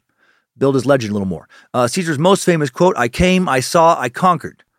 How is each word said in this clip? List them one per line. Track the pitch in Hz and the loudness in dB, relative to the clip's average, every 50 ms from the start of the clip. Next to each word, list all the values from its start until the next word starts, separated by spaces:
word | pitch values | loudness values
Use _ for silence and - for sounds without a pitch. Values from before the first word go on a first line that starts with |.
| _ _ _ _ _ _ _ _ _ _ _ - | _ _ _ _ _ _ _ _ _ _ _ -2
Build | 131 139 135 | -2 0 0
his | 131 113 | 0 2
legend | 131 139 135 110 101 | 2 0 0 0 -2
a | 104 | -4
little | 104 98 95 | -4 -4 -4
more. | 85 76 - _ _ - _ _ - | -6 -8 -12 _ _ -20 _ _ -4
Uh, | 123 123 120 | -2 -2 -2
Caesar's | - 190 180 165 156 131 | -2 -4 -4 -4 -2 0
most | 165 185 202 - - | 2 2 2 2 2
famous | 190 175 160 147 131 | 0 0 0 0 -4
quote, | - - 175 185 - - | -2 0 0 0 2 0
"I | 120 123 | -2 -4
came, | - - 180 180 185 185 185 151 | -2 0 0 2 2 0 0 0
I | 131 131 | -2 -2
saw, | 123 - - 175 165 170 165 127 | -2 0 2 4 4 4 4 2
I | 127 123 | -2 -6
conquered," | - - 185 185 170 147 - 80 - _ _ _ _ | -4 0 0 0 0 0 -4 -12 -16 _ _ _ _